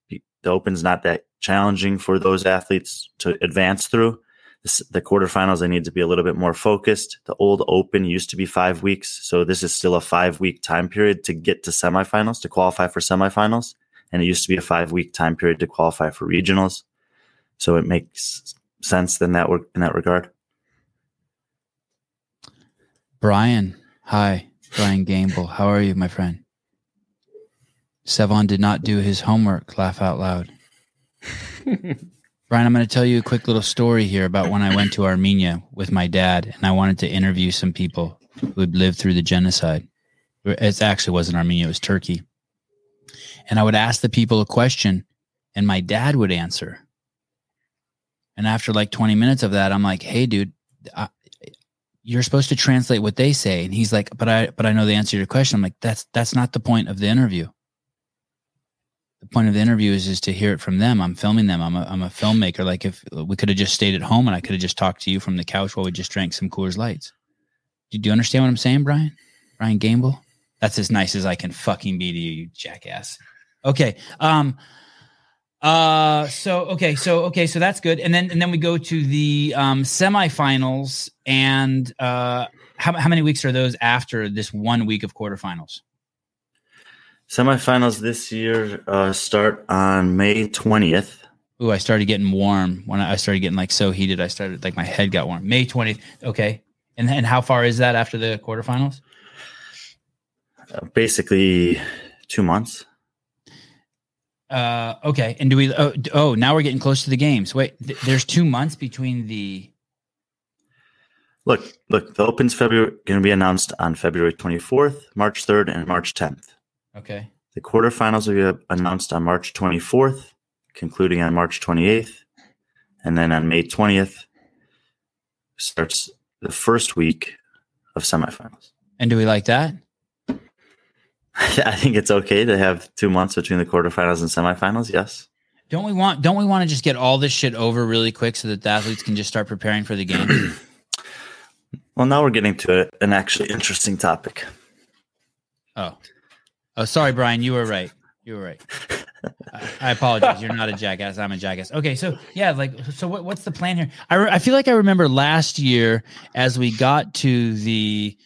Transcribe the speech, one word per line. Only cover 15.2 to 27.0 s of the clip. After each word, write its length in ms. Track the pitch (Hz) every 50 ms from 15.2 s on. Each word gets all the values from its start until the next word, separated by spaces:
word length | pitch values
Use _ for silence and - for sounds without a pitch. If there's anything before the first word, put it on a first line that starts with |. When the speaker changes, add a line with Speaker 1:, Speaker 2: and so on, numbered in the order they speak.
| 82 82 82
Speaker 1:
period 240 | - - 85 82 78
to 60 | 85
qualify 420 | - - - 82 82 - - 80 78
for 180 | - - 78
regionals. 580 | 85 87 87 92 95 95 98 95 92 - - _ _ _ _ _ _ _ _ _ _ _ _ _ _ _ -
So 180 | - - 85
it 80 | 82 -
makes 720 | 82 90 85 - _ - - - - - - - - - _ _ _ _ _
sense 400 | - - - 90 90 90 - -
in 120 | 87 87 87
that, 180 | 87 85 - 87 85 - _ -
in 80 | 90 87
that 120 | 82 -
regard. 360 | - 80 87 90 90 90 - _ _ _ _ _ _ _ _ _ _ _ _ _ _ _ _ _ _ _ _ _ _ _ _ _ _ _ _ _ _ _ _ _ _ _ _ _ _ _ _ _ _ _ - _ _ _ _ _ _ _ _ _ _ _ _ _ -
Speaker 2:
Brian, 560 | - 104 101 101 110 120 120 110 98 92 90 - _ _ _ _ _
hi. 420 | - - 104 104 101 95 90 - - _ _ _ - -
Brian 280 | - 104 98 98 95 95
Gamble. 420 | 92 95 92 95 95 90 92 87
How 220 | 87 - - 101 101
are 120 | 104 101
you, 140 | 101 98 92
my 140 | 92 92 87
friend? 360 | - - 92 87 85 - _ _ _ _ _ _ _ _ _ _ _ _